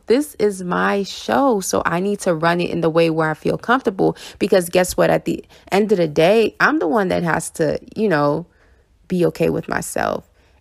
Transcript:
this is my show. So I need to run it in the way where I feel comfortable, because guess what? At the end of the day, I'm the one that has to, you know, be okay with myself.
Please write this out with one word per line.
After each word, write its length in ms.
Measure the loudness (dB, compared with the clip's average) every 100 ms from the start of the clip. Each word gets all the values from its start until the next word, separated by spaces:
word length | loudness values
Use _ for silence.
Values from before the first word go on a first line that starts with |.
| 0
this 280 | 0 0 -2
is 280 | -2 -2
my 400 | -4 -2 0 -2
show. 560 | -4 -8 -2 0 2 0
So 240 | 0 -2 -2
I 140 | -2
need 220 | -2 -2
to 120 | -2
run 280 | 0 0 0
it 80 | -2
in 80 | 0
the 100 | 0
way 200 | 2 2
where 200 | 2 -2
I 60 | -2
feel 220 | -4 -4
comfortable, 580 | 0 0 0 0 0 0 -12 -6
because 300 | 2 2 2
guess 260 | 0 0 0
what? 140 | 2
At 160 | 2 -2
the 200 | -8 -10 -20 -4
end 220 | 0 2
of 60 | 2
the 100 | 2
day, 480 | 2 4 4 2 0
I'm 180 | 0 2
the 80 | 0
one 220 | 0 0
that 140 | -2
has 260 | -2 -4 -6
to, 260 | -2 -2 -2 -8 -4
you 120 | 0
know, 400 | 2 0 -2 -6 _ _ _ _ _ -6
be 160 | 0 0
okay 220 | 0 0
with 180 | -2 -4
myself. 600 | -6 -4 -4 -4 -4 -10 _ _ _